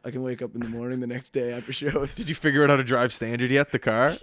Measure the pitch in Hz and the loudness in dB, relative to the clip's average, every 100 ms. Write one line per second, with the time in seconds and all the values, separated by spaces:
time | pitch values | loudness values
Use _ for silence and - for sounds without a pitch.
0 | 127 127 127 123 123 120 117 117 123 127 | -10 -6 -6 -6 -8 -8 -8 -6 -6 -4
1 | 120 127 - 139 120 120 117 135 143 147 | -6 -8 -6 -4 -4 -6 -8 -6 -2 -2
2 | 139 - 165 160 156 139 143 139 123 127 | -4 -6 -6 -2 2 4 6 6 4 2
3 | 123 - 113 120 123 139 143 - 127 110 | 2 0 -4 0 2 2 2 0 0 4
4 | 143 180 | 2 2